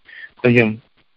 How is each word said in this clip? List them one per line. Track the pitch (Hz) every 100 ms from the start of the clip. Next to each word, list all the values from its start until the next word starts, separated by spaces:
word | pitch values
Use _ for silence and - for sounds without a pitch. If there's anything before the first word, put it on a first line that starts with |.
| _ - - _
கொஞ்சம் | 123 120 110 113 _ _ _